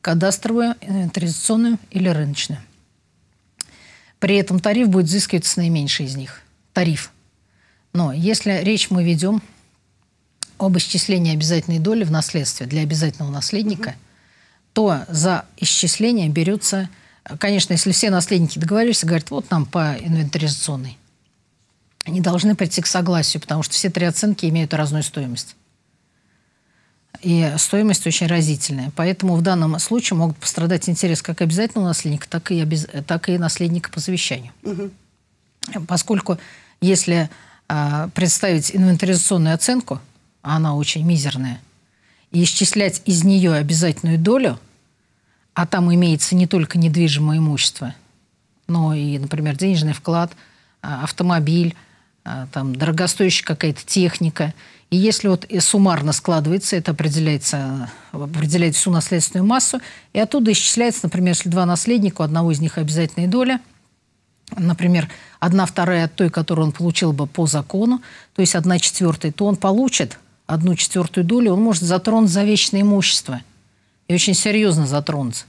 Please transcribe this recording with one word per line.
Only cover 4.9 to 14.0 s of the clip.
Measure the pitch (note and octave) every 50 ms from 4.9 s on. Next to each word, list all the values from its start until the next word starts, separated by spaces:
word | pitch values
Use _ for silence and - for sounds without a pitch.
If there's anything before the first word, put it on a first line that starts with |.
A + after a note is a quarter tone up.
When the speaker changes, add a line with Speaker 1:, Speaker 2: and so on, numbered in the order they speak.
| F#3 F#3 F3+
Speaker 1:
взыскиваться | D#3 F3+ G3+ F#3+ - - E3+ - -
с | -
наименьшей | F3+ F3 E3 E3 D#3 C#3+ C#3+ - - D3
из | C3 C3+
них. | C#3 C3 C3+ - - _ _ _ _ _ _
Тариф. | _ F#3 F3+ E3 D3+ - - - _ _ _ _ _ _ _ _ _ _ _ _ _ _ _ _
Но | - F3 E3+ C#3+
если | B2+ D#3 E3 G#3 A3 G#3+ - G#3 G3 F3
речь | F3 G3 A3 F#3+ - -
мы | F#3+ F3+ E3+
ведем | F3 E3+ D3+ E3 F#3+ G#3+ G#3+ - - _ _ _ _ _ _ _ _ _ _ _ _ _ _ _ _ _ _ - - _ -
об | F#3+ F#3+ F3+
исчислении | F3 - - - F3+ - - G3 F3+ E3+ D#3+
обязательной | D#3 D3+ D#3 D#3 F3 E3 D#3 F3 E3 E3
доли | D#3 G3+ A3 A#3 G3+
в | D#3+
наследстве | D#3 D#3 D3+ - - D#3+ C3+ - - - -
для | C3+ D3 D#3
обязательного | D#3 D3 D#3+ D3+ D#3+ D3+ C#3+ - D3+ C#3+
наследника, | C#3 C#3 - - G#3+ G3+ G#3+ G#3+ G3 - A3+ -
Speaker 2:
Мгм. | - -